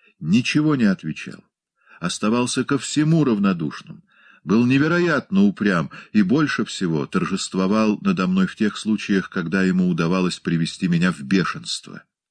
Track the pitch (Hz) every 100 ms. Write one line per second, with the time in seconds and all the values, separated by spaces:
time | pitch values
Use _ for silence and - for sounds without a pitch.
0 | _ _ 156 214 - 156 151 139 107 92
1 | 78 - - - _ _ _ _ _ -
2 | 90 - 107 120 123 - 120 143 - 147
3 | 156 165 139 104 101 87 76 - - -
4 | _ _ _ _ - 110 123 135 156 175
5 | 175 143 - 95 101 - 101 90 71 -
6 | - 107 92 139 147 - 107 - 90 80
7 | 65 92 82 95 - 92 95 110 107 104
8 | 98 90 92 95 90 - 107 - 107 104
9 | - 98 - 95 82 95 92 92 90 82
10 | 82 92 90 - - 82 82 - 90 85
11 | 90 78 67 95 82 - - - - -
12 | - _ _